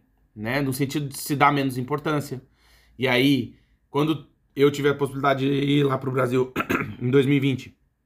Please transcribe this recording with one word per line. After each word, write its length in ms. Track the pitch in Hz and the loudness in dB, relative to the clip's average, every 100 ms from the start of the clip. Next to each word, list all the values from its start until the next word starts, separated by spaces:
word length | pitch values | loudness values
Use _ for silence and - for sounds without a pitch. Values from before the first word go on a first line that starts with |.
| _ _ _ | _ _ _
né? 280 | 104 110 135 | -10 -4 -2
No 100 | 135 | -2
sentido 380 | 131 135 156 139 | -2 -4 -4 -6
de 80 | - | -8
se 180 | - 139 | -6 2
dar 160 | 143 | 2
menos 260 | 143 135 123 | 4 0 -4
importância. 640 | 123 143 156 147 139 127 - _ _ _ _ - | -4 -4 -2 -4 -4 -10 -14 _ _ _ _ -4
E 120 | 127 | 0
aí, 480 | 123 139 135 110 - _ _ _ | 2 4 2 -2 -12 _ _ _
quando 360 | 139 156 151 - _ _ 139 | -2 -2 -2 -8 _ _ 2
eu 160 | 143 | 2
tive 160 | 143 143 | 4 0
a 80 | 139 | 0
possibilidade 500 | 135 135 139 135 135 | -2 0 0 2 0
de 80 | 139 143 143 | 0 2 2
ir 40 | |
lá 140 | 143 135 | 2 0
pro 140 | 135 | -2
Brasil 400 | 131 127 127 127 - - - | -2 0 0 0 -4 -4 -4
<clears throat> 200 | 104 104 | -4 -6
em 80 | 123 | 2
dois 140 | 139 135 | 2 4
mil 100 | 143 | 2
e 40 | |
vinte 360 | 139 127 - - _ _ | 2 -2 -8 -20 _ _